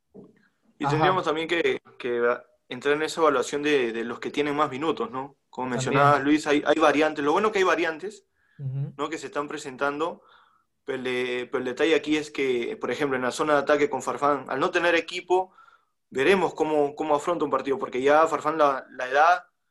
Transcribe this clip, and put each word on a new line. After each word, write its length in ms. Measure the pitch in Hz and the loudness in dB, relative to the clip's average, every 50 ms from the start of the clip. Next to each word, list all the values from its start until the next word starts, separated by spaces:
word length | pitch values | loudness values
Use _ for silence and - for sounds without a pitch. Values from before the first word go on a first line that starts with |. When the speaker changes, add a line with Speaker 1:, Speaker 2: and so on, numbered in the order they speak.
| _ _ - - - - _ _ _ _ _ _ _ _ _ - | _ _ -20 -20 -20 -20 _ _ _ _ _ _ _ _ _ -8
Speaker 1:
Y 60 | 147 | -4
Speaker 2:
Ajá. 60 | 143 | -2
Speaker 1:
tendríamos 340 | 147 160 - - 190 185 175 | 0 2 2 2 2 2 0
también 220 | 165 151 156 165 | -2 -2 -2 -2
que, 340 | 160 170 170 156 135 127 - - - - - | -2 2 2 4 4 2 0 -4 -12 -16 -10
que 220 | - 123 120 120 120 120 123 - - _ _ _ _ - | -6 -4 -2 0 2 2 0 0 -4 _ _ _ _ -14
entrar 280 | 135 123 117 143 147 | -12 -4 0 0 0
en 60 | 151 156 | 0 0
esa 180 | 156 - 170 | -2 0 2
evaluación 420 | 165 151 139 127 120 - - 143 147 | 2 4 4 2 0 -2 -4 -2 0
de, 300 | 151 147 139 123 117 110 | 2 2 2 2 0 -2
de 100 | 117 113 | -4 -6
los 140 | 117 120 113 | -8 -8 -8
que 120 | - 123 | -8 -6
tienen 260 | - 147 147 151 143 | -4 -2 -2 -2 0
más 140 | 143 151 143 | 0 -2 -2
minutos, 400 | 131 127 151 165 151 - 113 107 | -2 -2 -2 -2 -2 -2 -4 -6
¿no? 260 | 117 131 135 143 - _ _ _ | -6 -10 -12 -12 -14 _ _ _
Como 160 | - - 127 | -10 -8 -6
Speaker 2:
También. 40 | 127 | -4
Speaker 1:
mencionabas, 520 | 123 120 127 131 127 139 143 143 147 135 135 | -4 -4 -2 0 2 4 6 6 6 4 4
Luis, 240 | 143 151 151 - | 2 2 2 2
hay, 160 | 151 147 147 147 | 2 0 2 2
hay 120 | 139 151 156 | 2 2 4
variantes. 440 | 160 151 139 143 156 156 151 147 143 | 4 4 4 4 2 0 0 -2 0
Lo 80 | 143 156 | 0 0
bueno 200 | 185 208 220 214 | 2 0 0 0
que 60 | 202 | 0
hay 60 | 190 | 2
variantes, 600 | 185 165 156 170 165 160 151 175 196 - - _ _ _ _ _ _ _ - | 2 2 0 0 -2 -4 -6 -10 -12 -14 -16 _ _ _ _ _ _ _ -12
Speaker 2:
Ujú. 360 | 143 131 131 135 139 151 - | -10 -8 -6 -6 -6 -8 -8
Speaker 1:
¿no? 120 | - 143 156 | -8 -8 -6
Que 80 | 160 156 | -6 -8
se 80 | - | -10
están 200 | 131 - 151 147 | -8 -6 -6 -6
presentando, 760 | 147 147 151 147 143 131 127 139 143 143 147 160 175 202 - _ _ _ _ _ _ _ _ _ _ _ _ _ | -6 -8 -10 -10 -12 -6 -4 -4 -2 -2 -2 -4 -4 -6 -8 _ _ _ _ _ _ _ _ _ _ _ _ _
pero 140 | - 131 131 | -8 -8 -6
el 60 | 123 | -4
de-, 440 | 127 127 123 127 123 123 123 123 120 - | -4 -4 -2 -2 -2 -4 -6 -6 -4 -4
pero 60 | 127 | -4
el 80 | 127 | -4
detalle 280 | 127 120 - 151 165 156 | -4 -2 0 2 4 4
aquí 220 | 147 147 151 151 | 2 2 0 -2
es 140 | 151 147 151 | -2 -2 -4
que, 460 | - - 139 131 127 120 117 113 110 107 | -4 -2 0 0 0 0 -2 -4 -6 -6
por 100 | - 113 | -6 -4
ejemplo, 260 | 123 127 147 143 135 | -4 -2 -2 -2 -2
en 60 | 127 127 | -2 -2
la 80 | 123 | -2
zona 220 | 117 - 160 156 151 | -2 -2 0 2 2
de 60 | 143 | 2
ataque 300 | 135 139 151 143 147 143 | 2 2 2 2 2 0
con 120 | 139 131 - | -2 -4 -6
Farfán, 440 | 135 123 123 143 143 147 135 - - | -6 -4 0 0 0 0 0 -2 -6
al 100 | - 135 | -4 -2
no 120 | 151 185 | -2 0
tener 240 | 185 180 165 175 175 | 0 0 2 2 2
equipo, 580 | 165 160 - 175 180 170 - 180 185 190 185 _ _ _ _ _ _ _ _ _ _ _ _ | 2 0 -2 -8 -10 -2 0 0 0 0 -2 _ _ _ _ _ _ _ _ _ _ _ _
veremos 440 | - 127 135 170 196 190 170 147 - | -4 0 2 4 4 4 2 0 -2
cómo, 400 | - 160 151 156 151 143 143 147 | -2 -2 0 2 2 0 0 -2
cómo 180 | - 160 156 151 | -4 -2 0 0
afronta 300 | 143 147 175 175 170 156 | 0 0 -2 -2 -2 0
un 60 | 143 | 0
partido, 280 | 135 131 131 139 135 123 | 0 -2 -2 -2 -4 -4
porque 240 | 131 123 120 123 131 | -4 -4 -4 0 2
ya 240 | 139 147 156 165 | 4 6 6 6
Farfán 320 | 160 151 135 - 151 160 160 | 4 2 -2 -2 -2 0 2
la, 280 | 151 143 135 131 - - | 2 2 2 0 -6 -12
la 180 | - 127 127 127 | -10 -10 -6 -2
edad, 360 | 135 143 151 165 180 180 - _ _ _ _ _ | 2 4 4 6 4 2 0 _ _ _ _ _